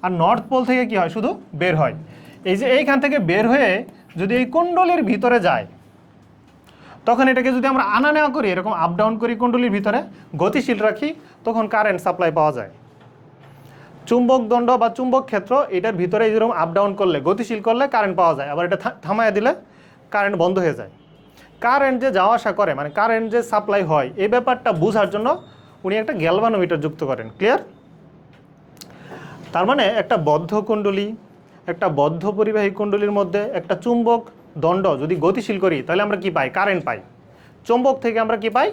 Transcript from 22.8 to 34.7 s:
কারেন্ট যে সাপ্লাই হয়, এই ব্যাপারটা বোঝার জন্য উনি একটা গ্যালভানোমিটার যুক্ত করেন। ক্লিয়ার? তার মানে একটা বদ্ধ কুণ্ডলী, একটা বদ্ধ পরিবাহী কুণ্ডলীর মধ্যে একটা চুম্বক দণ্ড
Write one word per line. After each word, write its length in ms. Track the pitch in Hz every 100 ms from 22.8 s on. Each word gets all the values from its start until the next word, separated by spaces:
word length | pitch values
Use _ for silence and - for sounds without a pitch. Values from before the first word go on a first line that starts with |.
| 147 147
কারেন্ট 280 | 220 226 226
যে 60 | 226 233
সাপ্লাই 300 | 214 208 202 175
হয়, 160 | 156 131 160
এই 60 | 202
ব্যাপারটা 360 | 240 247 247 247 180
বোঝার 280 | 180 214 196
জন্য 140 | 202 226 359 - - - - 190
উনি 100 | 208
একটা 120 | 220 240
গ্যালভানোমিটার 600 | 165 180 226 214 175 165
যুক্ত 180 | 151 151 143
করেন। 180 | 123 110 -
ক্লিয়ার? 240 | 202 262 - - - - - - - - - - - - - - - - - - -
তার 120 | 170 190
মানে 140 | 285 208 226
একটা 140 | 185 226 151
বদ্ধ 220 | 151 165 214 208
কুণ্ডলী, 400 | 214 202 196 202 220 - - - - -
একটা 160 | 170 - 147
বদ্ধ 240 | 147 165 196 202
পরিবাহী 300 | 214 214 202 196
কুণ্ডলীর 360 | 208 202 208 202
মধ্যে 240 | 190 196 208 208
একটা 160 | 175 175
চুম্বক 380 | 240 240 233 233 226 - - -
দণ্ড 220 | 156